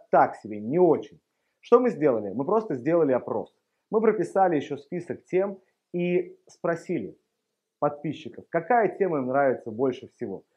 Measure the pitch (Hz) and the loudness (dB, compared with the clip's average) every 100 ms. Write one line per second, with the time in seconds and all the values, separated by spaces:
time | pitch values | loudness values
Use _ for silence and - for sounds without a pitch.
0 | - 175 131 - 104 107 110 165 175 127 | 2 4 4 0 -12 -10 -2 4 4 4
1 | - - _ _ _ _ - 240 247 160 | -2 -20 _ _ _ _ 4 4 4 2
2 | 147 117 104 104 139 214 220 135 120 170 | 2 2 -2 -4 0 0 0 -6 0 2
3 | 147 123 - 110 85 _ _ _ - 214 | 4 2 0 -6 -8 _ _ _ -4 0
4 | 226 - 170 190 185 151 135 139 - 175 | 2 2 0 2 2 2 -4 -10 -10 -10
5 | - 120 - 175 196 196 _ _ _ 180 | -10 -12 -4 -4 -2 -6 _ _ _ -6
6 | 175 180 180 - _ _ 170 165 - 160 | -2 -2 -4 -12 _ _ -6 -4 -4 -6
7 | 92 - _ _ _ _ _ - 147 - | -6 -14 _ _ _ _ _ -4 -4 -2
8 | 160 - - - - - - 240 196 175 | -10 -10 -12 -18 -6 -4 0 2 2 0
9 | 190 151 127 135 139 120 120 110 135 117 | -2 0 0 2 2 0 -6 -2 -2 -2
10 | - - 110 95 _ | -12 -12 -10 -10 _